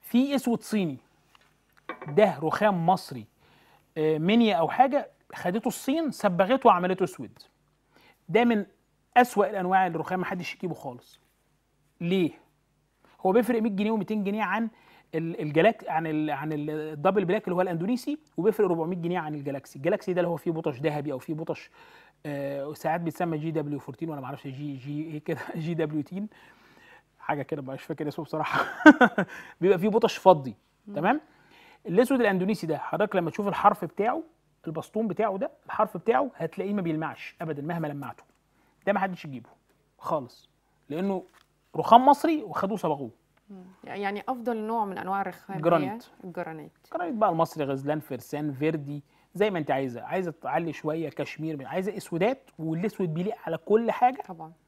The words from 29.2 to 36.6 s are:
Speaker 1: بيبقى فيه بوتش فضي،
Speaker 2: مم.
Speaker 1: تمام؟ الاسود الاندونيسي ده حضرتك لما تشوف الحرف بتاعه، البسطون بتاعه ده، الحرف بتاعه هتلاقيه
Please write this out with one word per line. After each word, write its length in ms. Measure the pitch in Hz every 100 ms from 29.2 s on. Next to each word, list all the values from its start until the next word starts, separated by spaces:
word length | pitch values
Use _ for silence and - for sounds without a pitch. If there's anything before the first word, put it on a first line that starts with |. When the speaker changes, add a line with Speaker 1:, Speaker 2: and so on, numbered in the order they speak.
| 180 - - -
Speaker 1:
بيبقى 180 | 180 190
فيه 100 | 208
بوتش 280 | 214 220 -
فضي، 380 | 190 165 131 101 _ _ 208
Speaker 2:
مم. 80 | 196
Speaker 1:
تمام؟ 260 | 180 294 - _ _ - - - 214
الاسود 340 | 175 254 269
الاندونيسي 460 | 220 190 185 220 160
ده 100 | 147
حضرتك 380 | - 160 208 190
لما 140 | 170
تشوف 160 | - 202
الحرف 380 | 165 196 - 165
بتاعه، 380 | - 208 302 330 _ _ _ -
البسطون 400 | 160 - 214 226
بتاعه 300 | 175 220 190
ده، 140 | 247 - -
الحرف 320 | - 214 180
بتاعه 340 | - 247 285 -
هتلاقيه 380 | 165 -